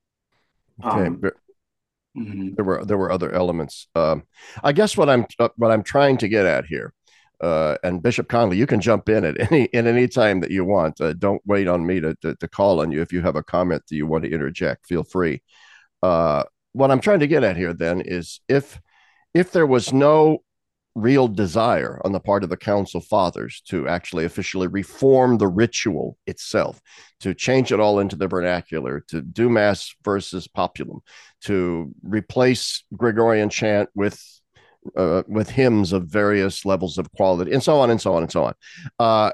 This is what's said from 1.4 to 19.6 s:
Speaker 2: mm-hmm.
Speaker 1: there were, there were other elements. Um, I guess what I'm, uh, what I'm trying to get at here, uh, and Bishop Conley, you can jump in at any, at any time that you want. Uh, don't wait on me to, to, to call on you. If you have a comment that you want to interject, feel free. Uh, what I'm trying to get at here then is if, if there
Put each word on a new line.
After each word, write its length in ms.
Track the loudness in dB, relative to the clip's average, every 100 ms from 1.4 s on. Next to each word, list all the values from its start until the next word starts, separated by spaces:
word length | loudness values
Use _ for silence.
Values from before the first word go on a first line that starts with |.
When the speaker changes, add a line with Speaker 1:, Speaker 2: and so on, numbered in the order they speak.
| _ _ _ _ _ _ _ -14
Speaker 2:
mm-hmm. 380 | -12 -10 -8
Speaker 1:
there 100 | -4
were, 220 | -2 -2 -2
there 120 | -2
were 140 | 0
other 200 | -2 -2
elements. 560 | -2 0 -2 -6 -12 -6 0
Um, 280 | 0 0 -6 _ -20 -4
I 80 | -2
guess 240 | 2 0 2
what 140 | 4
I'm, 160 | 4 2 0
uh, 100 | -2 2
what 160 | 2
I'm 120 | 2
trying 340 | 2 2 4 2
to 100 | 0
get 180 | 2 2
at 200 | 2 -2
here, 280 | -8 -10 _ _ _ _ -6
uh, 360 | -2 0 0 -2
and 200 | -4 -2
Bishop 240 | -2 -2 -2
Conley, 280 | 0 2 2
you 100 | 0
can 140 | 0
jump 280 | 2 0 2
in 160 | 0 0
at 260 | -2 2
any, 220 | 2 2
at 140 | 0 2
any 200 | 2 2
time 340 | 2 2 2
that 100 | -2
you 120 | -2
want. 380 | 0 0 0 -2
Uh, 120 | -4
don't 280 | -2 -2 -2 0
wait 220 | 0 2
on 200 | 0 0
me 120 | -2
to, 120 | -2 -4
to, 140 | -6 -8
to 120 | -8
call 340 | 0 2 2
on 100 | 0
you. 100 | -4
If 100 | -4
you 100 | -2
have 120 | -2 -4
a 80 |
comment 380 | -2 -2 0 -2 -6
that 60 | -6
you 100 | -2
want 200 | -2 -4
to 60 |
interject, 540 | -6 -6 -4 -6 -6 -6
feel 180 | -6
free. 380 | -4 -2 -2 -4 _ _ -20 -20 _ -4
Uh, 400 | 0 2 2 0 -4 _ _
what 180 | 0 2
I'm 80 | 2
trying 220 | 2 2
to 60 | 2
get 160 | 2
at 140 | 2 0
here 160 | -4
then 280 | -2 -2 -2
is 380 | -4 -8 -8 -12 -2
if, 320 | -2 -2 -16 _ _ _ _ _
if 180 | -2 0
there 140 | 2